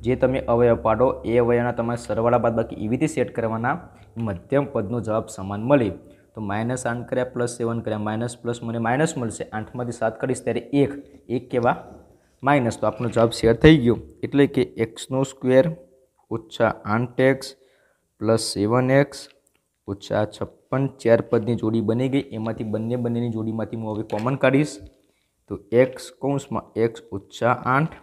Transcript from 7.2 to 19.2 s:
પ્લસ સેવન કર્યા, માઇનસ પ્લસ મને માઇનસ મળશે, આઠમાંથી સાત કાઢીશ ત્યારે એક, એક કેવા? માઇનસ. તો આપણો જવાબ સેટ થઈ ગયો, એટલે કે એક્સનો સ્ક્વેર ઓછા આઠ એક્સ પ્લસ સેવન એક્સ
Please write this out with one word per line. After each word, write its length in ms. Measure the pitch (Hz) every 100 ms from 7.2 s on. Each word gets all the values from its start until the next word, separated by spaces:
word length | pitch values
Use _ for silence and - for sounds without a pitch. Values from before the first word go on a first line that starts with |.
પ્લસ 340 | 127 120 120 -
સેવન 220 | 113 117
કર્યા, 180 | 110 107
માઇનસ 400 | 107 110 120 -
પ્લસ 260 | 117 120
મને 140 | 117 117
માઇનસ 400 | 113 127 165 160
મળશે, 260 | 117 101
આઠમાંથી 480 | - 110 110 127 123
સાત 280 | 117 113 113
કાઢીશ 240 | 131 127
ત્યારે 160 | - 117
એક, 320 | - 143 135 - - - -
એક 200 | 120 -
કેવા? 260 | 127 117 165 - - - _ _ _
માઇનસ. 360 | 131 143 120 104
તો 80 | 107
આપણો 220 | - 120
જવાબ 200 | 110 117
સેટ 320 | - 113 113
થઈ 160 | 156 160
ગયો, 200 | 120 113 - -
એટલે 240 | - 139 139
કે 140 | 135
એક્સનો 640 | 120 - 113 - - 131
સ્ક્વેર 540 | 135 - 127 127 165 160 - _ _ _ _
ઓછા 500 | 113 - - 113 - -
આઠ 340 | 107 123 -
એક્સ 360 | 131 135 - - _ _ _ _ _ _
પ્લસ 200 | 107 113
સેવન 520 | - - 101 123 127
એક્સ 380 | 135 143 -